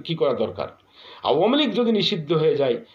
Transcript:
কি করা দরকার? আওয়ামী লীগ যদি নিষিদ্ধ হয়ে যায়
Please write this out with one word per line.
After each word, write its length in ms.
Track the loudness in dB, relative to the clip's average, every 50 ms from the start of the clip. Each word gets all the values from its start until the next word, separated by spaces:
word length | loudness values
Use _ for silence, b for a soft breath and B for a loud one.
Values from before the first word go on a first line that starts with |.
| -6
কি 100 | -6 -2
করা 200 | 0 0 0 0
দরকার? 340 | 0 -2 -4 -4 -8 -8 -10 -10 _ _ B B B B B B B
আওয়ামী 340 | B 0 2 4 4 2 2
লীগ 180 | 2 0 0 0
যদি 180 | 0 0 2
নিষিদ্ধ 400 | 2 0 0 0 -2 -4 -2 -2
হয়ে 240 | 0 2 2 2 2
যায় 280 | 2 2 0 0 -2 -6 B B